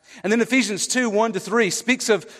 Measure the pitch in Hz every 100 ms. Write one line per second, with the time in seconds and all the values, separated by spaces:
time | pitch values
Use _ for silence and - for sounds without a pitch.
0 | _ - 185 233 226 262 202 196 - 254
1 | 247 202 226 190 180 226 208 - - 254
2 | - 202 -